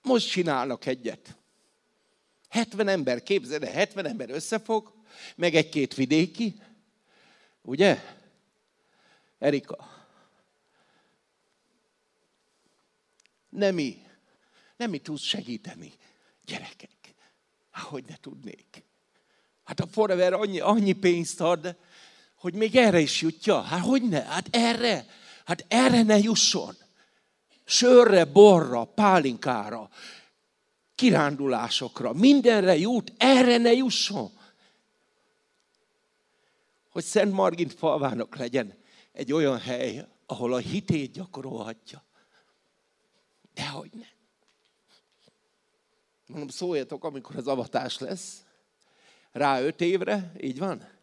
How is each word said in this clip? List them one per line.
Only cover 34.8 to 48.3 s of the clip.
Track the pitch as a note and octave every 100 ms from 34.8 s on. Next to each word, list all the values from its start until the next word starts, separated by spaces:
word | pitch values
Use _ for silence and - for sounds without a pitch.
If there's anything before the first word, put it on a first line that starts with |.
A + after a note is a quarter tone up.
| _ _ _ _ _ _ _ _ _ _ _ _ _ _ _ _ _ _ _ _ _
Hogy | F3+
Szent | - G#3+ G#3
Margit | F#3+ F#3 E3+ E3
falvának | - D#3+ D3+ C#3 A#2 A2 -
legyen | B2 C3 G#2+ - _ _ _
egy | - C3
olyan | D#3 C#3+ B2
hely, | G2+ B2 B2+ A2+ - _ -
ahol | A2+ A#2+
a | B2+
hitét | - F#3 G3+ D#3+ C3
gyakorolhatja. | - F#3 - C3 A#2 A2 A2+ - D3 _ _ _ _ _ _ _ _ _ _ _ _ _ _ _
Dehogy | - C3+ C#3+ -
ne. | A3 A#3 _ _ _ _ _ _ _ _ _ _ _ _ _ _ _ _ _ _ _ _ _ _
Mondom, | D3+ C#3+
szóljatok, | - F3+ D#3 B2+ C#3+
amikor | D#3+ C#3 - D3
az | B2+
avatás | C3 A2+ B2 B2+ -
lesz. | B2+ F#3 -